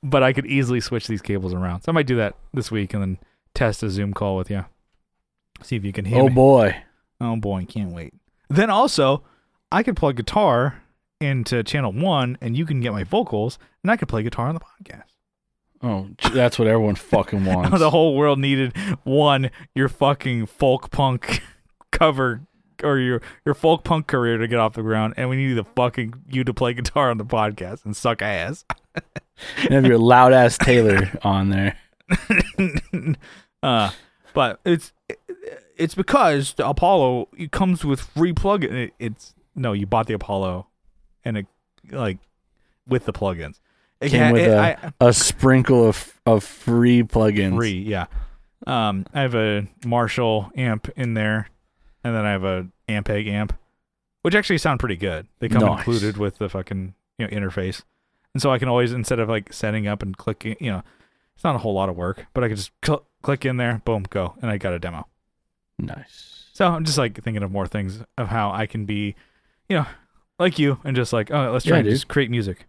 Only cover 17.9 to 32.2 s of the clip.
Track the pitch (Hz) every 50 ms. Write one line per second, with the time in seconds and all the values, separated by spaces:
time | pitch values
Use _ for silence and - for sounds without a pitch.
17.9 | 143 165 160 165 143 135 147 147 143 139 135 139 139 135 135 123 117 170 196 202
18.9 | 175 - _ 131 131 143 151 147 139 135 131 127 - - - - _ 131 135 135
19.9 | - - 147 135 143 - - 135 123 117 113 107 - - - 135 127 131 - -
20.9 | - - 143 135 - 123 - - - - - - - _ _ _ _ _ _ _
21.9 | - - 170 156 147 131 131 127 117 107 147 _ _ _ _ _ _ _ - 147
22.9 | 143 135 127 123 123 113 - - - - _ - 143 - - 160 160 - - -
23.9 | 170 156 151 - - 131 120 117 117 113 113 117 120 120 113 110 110 113 110 110
24.9 | 110 110 110 107 - - 123 127 131 131 135 131 127 117 104 - - - 123 123
25.9 | - - 120 110 117 131 - - 131 131 123 120 120 - 135 120 120 120 123 -
26.9 | - 147 143 127 117 110 107 117 - 113 107 107 104 107 - 90 104 - _ 104
27.9 | 104 - - 123 117 107 - 107 104 87 85 95 147 - - _ - _ _ _
28.9 | _ 160 - _ _ - _ _ _ _ - - - - - - 135 139 131 127
29.9 | 120 117 113 120 123 123 127 127 131 131 123 117 110 - - - 123 120 113 107
30.9 | 101 95 98 95 - 98 - 101 98 98 98 98 98 95 98 98 - - _ _
31.9 | _ _ _ _ 180 -